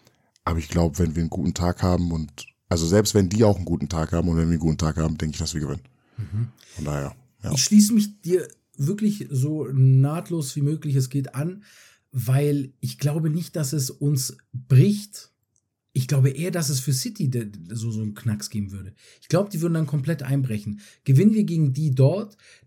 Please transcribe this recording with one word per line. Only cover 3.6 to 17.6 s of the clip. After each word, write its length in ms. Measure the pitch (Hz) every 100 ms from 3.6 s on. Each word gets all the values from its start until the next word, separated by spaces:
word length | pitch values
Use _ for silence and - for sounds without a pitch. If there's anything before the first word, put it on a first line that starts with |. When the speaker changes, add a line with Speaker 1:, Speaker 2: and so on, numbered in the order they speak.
Speaker 1:
guten 240 | 85 85 73
Tag 240 | 82 80
haben 160 | 85 85
und 80 | 82
wenn 80 | 82
wir 40 |
einen 80 | 85
guten 180 | 80 78
Tag 180 | 80 78
haben, 220 | 80 78
denke 160 | 80
ich, 40 | 73
dass 140 | 80
wir 60 | 78
gewinnen. 220 | 73 71 - _ _ -
Speaker 2:
Mhm. 300 | 90 101 120 - - -
Speaker 1:
Von 80 |
daher, 320 | 76 73 69 - _ _
ja. 100 | -
Speaker 2:
Ich 120 | 139
schließe 280 | - 208 208
mich 280 | 233 208 -
dir 260 | 160 180 147 - _ -
wirklich 500 | 139 208 214 - 127
so 360 | 135 139 156 131
nahtlos 840 | 135 131 131 139 160 - 170 139
wie 80 | 151
möglich 320 | 143 160 160
es 160 | 139 127
geht 240 | 143 135
an, 300 | 123 156 202 - - - _ _
weil 600 | 131 110 131 147 143 135 _
ich 180 | - -
glaube 320 | 143 151 160
nicht, 260 | 156 170 175
dass 160 | 139
es 180 | 151 131
uns 460 | - 143 143 - - _
bricht. 760 | - - 127 190 208 - - - _ _ _ _ _ _
Ich 160 | - 127
glaube 220 | 143 135
eher, 200 | 131 175
dass 180 | 175 143
es 120 | 139
für 120 | 139
City 360 | 131 - 214 139
de-, 220 | 120 107 104